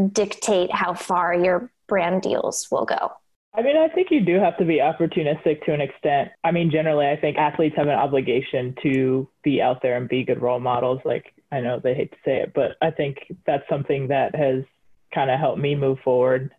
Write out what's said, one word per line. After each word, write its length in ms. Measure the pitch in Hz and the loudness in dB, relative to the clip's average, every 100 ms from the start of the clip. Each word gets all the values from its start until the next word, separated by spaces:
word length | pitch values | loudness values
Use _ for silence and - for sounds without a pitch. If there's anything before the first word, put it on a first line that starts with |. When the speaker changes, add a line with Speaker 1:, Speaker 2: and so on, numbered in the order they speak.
| 196 | 0
Speaker 1:
dictate 600 | 202 202 - - 196 180 | 0 -2 -2 0 0 2
how 220 | - 180 | -2 -2
far 400 | 180 - 180 175 | -4 -2 0 2
your 360 | 175 180 180 247 _ - | 2 2 0 -2 _ -2
brand 340 | 196 170 185 | 0 0 0
deals 460 | - - - - - | 0 -2 -2 -6 -4
will 160 | - - | -2 -2
go? 260 | - - - _ _ _ | -2 -4 -8 _ _ _
Speaker 2:
I 60 | 214 | -4
mean, 160 | 247 302 | 0 2
I 120 | 320 | 2
think 220 | 359 370 | 2 2
you 120 | 302 | 2
do 160 | 175 180 | 4 4
have 180 | 185 170 | 2 2
to 80 | |
be 120 | 170 156 | 2 2
opportunistic 840 | 143 160 165 180 147 156 170 151 - | 2 0 -2 0 -2 0 0 -2 0
to 80 | |
an 80 | 147 | -2
extent. 480 | 139 - 156 143 - - | -2 -4 0 0 0 -4
I 100 | 170 | -2
mean, 180 | 170 170 | 0 2
generally, 360 | 156 160 147 143 | 0 2 2 2
I 100 | 147 | 0
think 200 | 151 147 | -2 0
athletes 400 | 151 - 160 151 | 0 2 0 0
have 100 | 147 | 0
an 120 | 135 | 2
obligation 760 | 139 135 131 123 135 135 127 127 | 2 0 0 -2 -2 -4 -6 -4
to 460 | 147 131 131 131 131 _ | -2 0 2 0 -4 _
be 180 | 151 135 | 0 2
out 220 | 123 131 | 2 0
there 160 | 127 123 | -2 -2
and 100 | 123 | -2
be 160 | 127 | -2
good 160 | 127 120 | -2 -2
role 180 | 123 123 | 0 -2
models. 440 | 123 123 127 135 | 0 0 0 -2
Like, 300 | 156 120 - _ - | -2 -4 -6 _ -8
I 100 | 143 | -6
know 180 | 120 123 | -4 -2
they 140 | 127 | -2
hate 200 | 131 - | -2 -4
to 60 | - | -6
say 120 | - 131 | -2 -2
it, 160 | - | -2
but 220 | - 123 - | -2 -2 0
I 100 | 160 | -2
think 280 | 156 143 139 - - | -2 -4 -6 -14 -12
that's 240 | - 147 - | -4 -2 -2
something 400 | 147 - 139 131 | -4 -2 -2 0
that 260 | 139 113 | 0 0
has 300 | 156 143 131 139 _ _ _ _ | 0 0 0 -4 _ _ _ _
kinda 240 | - 135 131 | -2 0 0
helped 220 | 147 120 | 0 0
me 160 | 143 | -2
move 240 | 143 139 131 | 0 0 0
forward 500 | - 123 127 131 135 | 2 2 4 2 -2